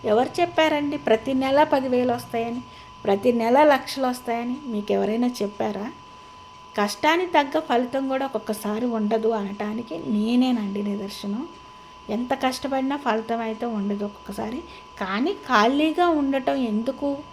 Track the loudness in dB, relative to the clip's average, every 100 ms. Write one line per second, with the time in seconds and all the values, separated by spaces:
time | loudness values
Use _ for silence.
0 | 4 2 2 0 0 2 2 2 -2 -2
1 | 2 2 2 0 2 4 4 4 2 2
2 | 2 -2 -4 -4 -4 -6 -10 -18 -20 -6
3 | 0 2 4 2 4 6 8 6 2 -2
4 | -2 -2 -4 -4 -4 -6 -4 -6 0 0
5 | 2 0 0 0 -6 -4 -4 -4 -8 -12
6 | -20 -20 -20 -20 -20 -20 -8 -2 -2 2
7 | 2 2 4 2 2 -2 2 0 0 -2
8 | -2 -2 -2 -4 -4 -6 -4 -2 -2 0
9 | 0 2 2 0 -4 -6 -6 -6 -8 -8
10 | -2 0 2 4 4 2 -2 -4 -2 -4
11 | -6 -8 -6 -6 -6 -14 -20 -20 -20 -18
12 | -6 -4 -2 0 0 -2 -4 -2 -2 -2
13 | 0 -2 -2 -4 -4 -4 -4 -4 -2 -4
14 | -6 -8 -12 -8 -8 -8 -12 -18 -20 -10
15 | -4 -2 -2 -4 2 4 4 4 2 4
16 | 2 2 2 0 0 0 0 0 -2 -2
17 | -4 -4 -8